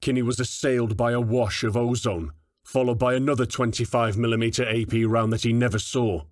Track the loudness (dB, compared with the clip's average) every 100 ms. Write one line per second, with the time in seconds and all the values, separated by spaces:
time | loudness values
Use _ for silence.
0 | 0 0 0 -2 -4 -2 0 2 0 0
1 | 0 0 0 0 0 0 -2 0 0 0
2 | -2 -4 -6 -10 _ _ -4 0 0 2
3 | 2 2 2 0 0 0 -2 -2 -2 0
4 | 0 0 0 0 0 0 0 0 0 0
5 | 2 2 2 0 0 2 2 0 -2 0
6 | 0 -2 -6